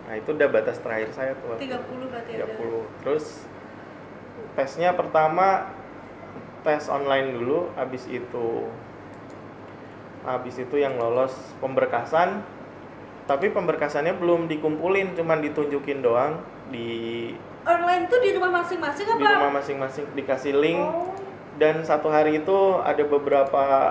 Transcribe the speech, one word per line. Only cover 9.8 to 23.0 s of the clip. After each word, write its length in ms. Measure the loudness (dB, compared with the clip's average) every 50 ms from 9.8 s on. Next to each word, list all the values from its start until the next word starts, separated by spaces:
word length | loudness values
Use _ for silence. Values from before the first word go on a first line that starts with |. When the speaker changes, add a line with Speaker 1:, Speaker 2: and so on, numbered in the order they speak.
| -18 -18 -16 -18 -18 -16 -16 -10 -6 -4
Speaker 1:
habis 320 | -4 -4 -6 -8 -8 -8
itu 160 | -6 -2 0
yang 240 | 2 2 2 0 0
lolos 320 | 0 2 4 2 2 2 0 -10 -14 -14 -10
pemberkasan, 880 | -6 -6 0 2 2 2 2 2 -2 -2 2 4 4 4 4 2 -6 -8 -10 -14 -16 -16 -16 -16 -16 -16 -16 -16 -16 -16 -16 -16 -12 -2
tapi 240 | 0 0 2 2 0
pemberkasannya 640 | 0 2 0 0 2 2 0 0 0 0 0 0 0 2
belum 240 | 4 4 4 4 4
dikumpulin, 720 | 0 -2 0 0 0 0 2 2 2 2 2 2 0 -2
cuman 240 | -2 2 2 2 2
ditunjukin 640 | 2 -2 -2 -2 0 0 0 -2 -2 -2 -4 2 4
doang 320 | 4 4 6 4 2 0 -4 -8 -12 -16 -16 -12 -10
di 640 | -8 -6 -6 -6 -4 -4 -4 -4 -6 -6 -6 -8 -10 -12 -14 -16 -16 -4 2
Speaker 2:
Online 400 | 2 2 4 4 4 2 2 4 4
tuh 80 | 4 4
di 160 | 4 4 4
rumah 240 | 4 2 2 2 2
masing-masing 480 | 0 0 -4 -2 -2 -4 -2 -2 0 0
apa? 80 | 2
Speaker 1:
Di 80 | 4 6
rumah 280 | 6 6 6 4 4 2
masing-masing, 480 | 0 -2 -2 -4 -2 -4 -4 -4 -6 -8 -4
dikasih 400 | -6 -6 0 0 0 0 2 2
link. 320 | 4 6 6 4 4 2 0
Speaker 2:
Oh. 320 | 0 0 -2 -2 -4 -6 -8 -10 -12 -12 -14 -16 -14 2
Speaker 1:
Dan 240 | 4 4 4 4 2
satu 320 | 2 2 2 2 4 4
hari 320 | 6 6 6 6 4 2 2
itu 320 | 4 4 6 6 6 4 4 2
ada 160 | 2 2 2